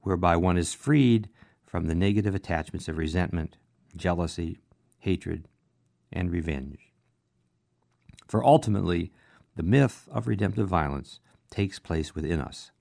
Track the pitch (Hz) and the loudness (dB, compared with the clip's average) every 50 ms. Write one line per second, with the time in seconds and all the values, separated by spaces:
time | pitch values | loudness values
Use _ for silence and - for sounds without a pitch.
0 | _ 101 92 87 90 87 85 85 87 92 87 87 85 - - - - 135 151 151 | _ -2 -2 2 4 4 4 4 4 2 2 2 0 -2 -6 -8 -2 2 4 6
1 | 135 123 117 113 107 - _ _ - _ _ _ _ _ - 90 82 80 82 85 | 6 6 6 4 2 -4 _ _ -20 _ _ _ _ _ -6 -4 -2 -2 0 2
2 | 92 101 104 107 104 104 95 95 - - 87 78 80 - - 87 - - 78 78 | 2 2 2 2 0 0 -2 -2 -4 -2 -4 -4 -4 -6 -10 -10 -8 -8 -6 -4
3 | 80 78 78 90 87 - - 85 78 80 - _ _ _ _ _ _ _ - - | -4 -2 0 0 0 0 -2 -4 -4 -6 -10 _ _ _ _ _ _ _ -18 -4
4 | - 90 87 85 87 82 - - 85 82 71 - _ _ _ _ _ _ _ _ | -2 -2 0 0 -2 -4 -4 -6 -8 -8 -8 -12 _ _ _ _ _ _ _ _
5 | _ 101 92 87 - 87 82 80 80 - _ _ _ _ _ _ _ _ _ _ | _ -2 -2 -2 -2 -8 -10 -10 -10 -16 _ _ _ _ _ _ _ _ _ _
6 | _ _ - 87 90 90 85 87 78 80 76 69 67 71 71 - _ _ _ _ | _ _ -6 -4 -4 -2 -2 -2 -4 -4 -6 -6 -8 -12 -16 -18 _ _ _ _
7 | _ _ _ _ _ _ _ _ _ _ _ _ _ _ _ _ _ _ _ _ | _ _ _ _ _ _ _ _ _ _ _ _ _ _ _ _ _ _ _ _
8 | _ _ - - - _ - 104 - 135 147 160 - 113 104 98 95 87 87 87 | _ _ -20 -20 -12 _ -2 2 6 6 6 6 6 2 0 0 0 0 0 0
9 | 90 95 _ _ _ _ _ _ _ _ _ - 80 87 113 139 139 123 - - | -2 -4 _ _ _ _ _ _ _ _ _ -6 0 4 4 4 4 4 0 -6
10 | - - - 120 113 120 110 95 104 95 101 110 107 95 92 85 76 71 71 69 | -20 -8 -8 -6 -4 -4 -2 0 0 -2 0 -2 -2 0 0 0 0 0 -4 -6
11 | - - - - _ _ _ _ _ _ - - 101 92 - - _ - 85 80 | -8 -12 -18 -20 _ _ _ _ _ _ -4 -4 -4 -4 -4 -12 _ -4 -4 -4
12 | 78 78 - 78 78 73 85 80 65 - - - - - _ _ | -4 -4 -6 -6 -4 -2 -2 -2 -4 -6 -10 -18 -20 -20 _ _